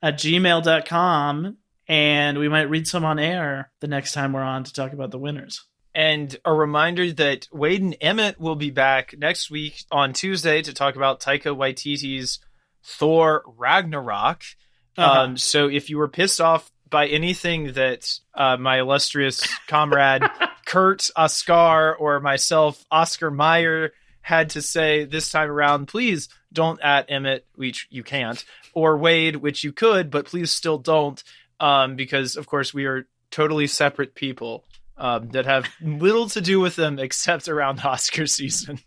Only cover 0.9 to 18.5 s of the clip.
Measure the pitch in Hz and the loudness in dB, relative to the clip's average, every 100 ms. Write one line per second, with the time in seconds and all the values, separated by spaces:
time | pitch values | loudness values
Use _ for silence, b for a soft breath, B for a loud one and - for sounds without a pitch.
0.9 | 170 180 160 147 147 175 220 _ _ _ | 0 2 2 0 -4 -8 -12 _ _ _
1.9 | 156 151 147 147 143 147 156 147 156 160 | 2 4 2 0 0 0 0 0 -2 -2
2.9 | 180 160 151 151 180 156 135 135 _ 151 | -2 -2 0 -2 -2 -4 -6 -10 _ -6
3.9 | 139 135 151 139 135 135 131 127 - 131 | -6 -6 -4 -4 -2 -4 -6 -8 -8 -8
4.9 | 143 131 127 139 147 - - _ _ _ | -8 -10 -8 -8 -10 -10 -16 _ _ _
5.9 | 160 156 151 147 131 - 156 151 147 160 | -2 0 0 -4 -6 0 2 2 2 2
6.9 | 175 180 156 147 135 - 160 147 185 190 | 2 -2 2 0 0 -6 -2 0 0 -2
7.9 | 151 151 214 214 - 160 156 147 135 135 | -2 -2 0 -2 -2 -6 -4 -4 2 2
8.9 | 135 - 147 147 175 - 151 151 - - | 2 -2 -4 -4 -4 -6 -8 -10 -12 -4
9.9 | 147 139 127 190 190 160 156 151 135 139 | 0 0 -2 -4 -2 2 2 0 -2 -2
10.9 | 139 135 131 - 143 151 139 135 127 147 | 0 0 0 -2 -2 -2 -2 -2 -4 -6
11.9 | 143 139 135 127 - _ _ _ _ - | -6 -6 -6 -6 -10 _ _ _ _ -20
12.9 | - 147 160 160 156 - 113 123 175 180 | -2 2 4 4 2 -2 -6 2 2 2
13.9 | 151 123 101 110 175 - - _ _ _ | -6 -6 -2 -2 -2 -10 -20 _ _ _
14.9 | - 170 135 131 127 - 151 143 143 143 | 2 4 6 4 -2 -2 0 2 0 -4
15.9 | 151 147 - 190 - 165 165 - _ _ | -4 -4 0 0 2 2 2 -2 _ _
16.9 | 151 147 151 170 180 175 165 147 127 131 | 0 2 0 -2 -4 -4 -4 -4 -2 -2
17.9 | 123 - - _ - 135 | -2 -8 -10 _ 0 0